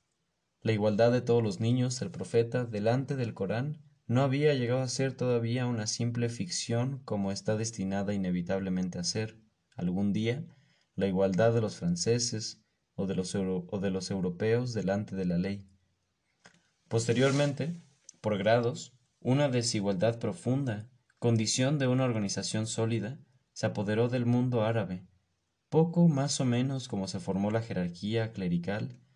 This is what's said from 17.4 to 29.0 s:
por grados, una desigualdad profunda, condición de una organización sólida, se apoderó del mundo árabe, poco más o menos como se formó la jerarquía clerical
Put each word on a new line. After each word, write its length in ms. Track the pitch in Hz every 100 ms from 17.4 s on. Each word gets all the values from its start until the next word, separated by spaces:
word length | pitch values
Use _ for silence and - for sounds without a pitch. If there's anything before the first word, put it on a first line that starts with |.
| 143 139 147 - - _ _ -
por 160 | 107 98
grados, 560 | 101 120 120 151 - _ _ _
una 300 | 120 135 143
desigualdad 680 | 123 117 110 101 92 110 117
profunda, 680 | 113 92 120 131 135 101 107 _ _ -
condición 600 | 120 113 110 - 131 151
de 100 | 127
una 160 | 127
organización 600 | 131 110 98 - - 113 110
sólida, 520 | - 113 117 101 143 - _ _
se 140 | - 110
apoderó 420 | 107 101 110 120
del 160 | 123
mundo 400 | 120 123 123 120
árabe, 400 | 107 113 92 92 - _ _ _ _ _ -
poco 400 | 151 165 170 170
más 320 | 135 143 -
o 60 | 127
menos 420 | 120 131 131 -
como 200 | 101 95
se 120 | 95
formó 300 | 98 95 101
la 100 | 113
jerarquía 720 | - 92 87 - 101 113 110
clerical 640 | - 90 87 95 107 123 -